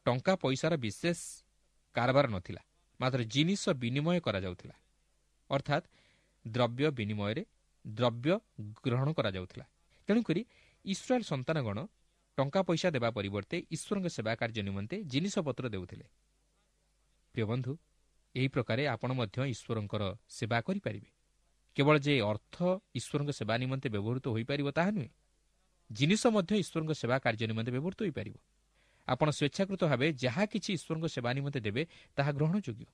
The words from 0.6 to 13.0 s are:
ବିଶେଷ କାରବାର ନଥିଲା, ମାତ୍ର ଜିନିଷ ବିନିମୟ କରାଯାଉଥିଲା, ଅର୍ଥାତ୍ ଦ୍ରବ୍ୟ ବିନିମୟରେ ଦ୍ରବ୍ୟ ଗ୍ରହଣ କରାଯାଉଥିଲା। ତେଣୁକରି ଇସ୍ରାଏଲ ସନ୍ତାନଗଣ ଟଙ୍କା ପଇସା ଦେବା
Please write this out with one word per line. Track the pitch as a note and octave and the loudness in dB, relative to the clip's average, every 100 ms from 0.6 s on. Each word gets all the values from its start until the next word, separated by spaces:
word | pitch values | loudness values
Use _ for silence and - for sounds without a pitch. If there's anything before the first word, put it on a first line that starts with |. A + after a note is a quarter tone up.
| D#3+ E3 | 0 0
ବିଶେଷ | A2+ - E3+ E3+ - - _ _ _ _ _ - | -2 -2 -2 -2 -6 -16 _ _ _ _ _ 0
କାରବାର | B2 C3+ C3+ | 4 4 4
ନଥିଲା, | F#2+ - F#2 - _ _ - | 0 -6 -12 -14 _ _ -4
ମାତ୍ର | B2+ B2+ | 0 0
ଜିନିଷ | A2 C3+ E3 G3 - | 0 2 2 2 0
ବିନିମୟ | C#3 A#2 C3+ D#3 F3+ | 0 0 0 2 2
କରାଯାଉଥିଲା, | E3 G2 F#2 F2+ - - _ _ _ _ _ _ - | 2 -2 -2 -6 -12 -20 _ _ _ _ _ _ -2
ଅର୍ଥାତ୍ | C#3 - D3 - _ _ _ _ _ | -2 0 -2 -2 _ _ _ _ _
ଦ୍ରବ୍ୟ | A2+ A#2+ A#2+ A#2+ D3+ | -4 2 2 2 0
ବିନିମୟରେ | B2+ G#2 G#2 G2+ B2 A3+ _ _ _ | 0 -2 -2 -2 -2 -6 _ _ _
ଦ୍ରବ୍ୟ | - G#2+ B2 A#2 C3+ G3+ - - G#2 G#2+ | -10 0 2 2 0 0 -2 -14 -12 -6
ଗ୍ରହଣ | C3 B2 C#3 | -2 0 2
କରାଯାଉଥିଲା। | D#3+ A2+ F#2 F2+ - - _ _ _ - | 0 -2 -2 -8 -12 -18 _ _ _ 2
ତେଣୁକରି | A3 G#3+ E3+ A#3 _ _ _ | 2 2 0 -4 _ _ _
ଇସ୍ରାଏଲ | F#3+ F#3+ - B3+ | -6 -4 0 0
ସନ୍ତାନଗଣ | G#3+ C3+ B2+ D#3+ A2+ G2+ F3 _ _ _ _ - | 0 -4 -2 -2 -2 -4 -6 _ _ _ _ -2
ଟଙ୍କା | C#3 F#3+ | 0 2
ପଇସା | F#3 E3 F3+ | 2 2 2
ଦେବା | C#3 | 2